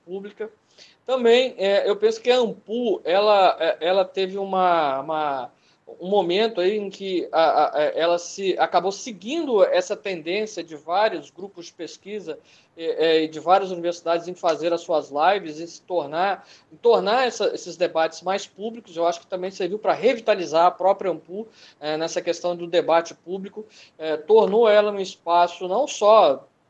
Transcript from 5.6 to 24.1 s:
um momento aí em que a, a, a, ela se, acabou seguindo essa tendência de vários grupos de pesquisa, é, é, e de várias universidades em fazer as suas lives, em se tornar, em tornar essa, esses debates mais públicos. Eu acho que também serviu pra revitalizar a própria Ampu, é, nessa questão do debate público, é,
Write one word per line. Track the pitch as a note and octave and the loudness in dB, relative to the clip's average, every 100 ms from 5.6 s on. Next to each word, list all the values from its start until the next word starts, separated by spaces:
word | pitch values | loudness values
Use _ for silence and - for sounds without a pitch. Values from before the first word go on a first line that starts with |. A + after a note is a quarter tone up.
| _ _ - - | _ _ -20 -14
um | F3 | -2
momento | G3+ E3+ F3+ A3+ A3 | 0 0 0 0 0
aí | F3+ G#3+ | 0 0
em | G3+ | -4
que | F#3+ G3 F3+ C#3 | -10 -6 -4 -2
a, | D#3 | 2
a, | D#3+ A#2 D3+ C#3 | 2 4 2 0
a, | D3+ | -2
ela | - E3 F3 | 0 0 0
se, | E3+ - F#3+ - | -4 -6 -4 0
acabou | D#3+ F#3 F3+ | 0 0 -2
seguindo | G3 C4 G3 G3+ D#4+ D4+ A3 | -6 -10 -14 -8 -6 0 2
essa | F3+ D#3+ F#3 G#3 | 4 2 -2 -6
tendência | G3+ F3+ D3+ G3 G#3+ F3+ | -8 -8 -6 -6 -6 -10
de | D#3+ | -14
vários | D#3 D#3 F3+ G#3+ F3 C#3+ | -12 -4 0 0 -2 -12
grupos | - G3 F3+ E3+ | -18 -18 -16 -20
de | |
pesquisa, | - D#3+ - G3 G#3+ D#3+ D3 _ _ _ - | -14 -14 -14 -14 -12 -12 -14 _ _ _ -10
é, | E3 - D#3+ | -6 0 2
é, | D#3+ | 2
e | D#3 | 0
de | D#3 | -4
várias | D3 F#3+ F#3+ | 2 2 2
universidades | F3+ E3+ E3+ E3 E3+ E3+ | -6 -6 -6 -2 -4 -4
em | |
fazer | F3+ F3 D3+ E3 | -6 -2 -2 -2
as | E3+ | -4
suas | - D#3 C#3+ | -2 -4 -2
lives, | C#3+ E3 G3+ E3+ D3+ | 0 2 0 -2 -12
em | E3 | -14
se | - | -16
tornar, | - F3+ C#3+ D#3 F#3+ F#3 - - _ | -8 -6 -4 -2 -2 -4 -10 -20 _
em | D#3 | -2
tornar | A#3 G#3 F#3 A#3+ | 2 4 2 0
essa, | B3+ - G3 | 0 -2 -4
esses | - - D#3+ | -4 -8 -4
debates | F3+ D#3+ D#3+ - | -2 0 -2 -2
mais | F3 G3 | -6 -6
públicos. | - - G#3+ A#3 G3+ E3 | -6 -12 -12 -12 -12 -4
Eu | E3+ | -2
acho | E3+ | -2
que | - | -8
também | F#3 F3+ | -8 -8
serviu | F#3+ F3+ G#3 | -6 -6 -4
pra | G3 | -2
revitalizar | D#3 A3 A#3+ A3 G3+ D#3+ D#3 F3 | 0 0 0 0 -2 0 2 2
a | |
própria | - F#3 G3 F#3+ | 4 0 0 -2
Ampu, | D#3 - F#3+ A3+ _ - _ | -6 -8 -14 -14 _ -20 _
é, | D3+ D#3 | -6 -4
nessa | D#3+ F3 | -4 -4
questão | E3+ E3 F3 F3 | -4 -4 -4 -6
do | F3 | -2
debate | E3+ D#3 E3 E3 | 0 2 2 0
público, | - E3 F#3+ G3 G#3+ G#3+ - - - | -8 -12 -10 -10 -14 -18 -20 -20 -12
é, | D#3+ | -6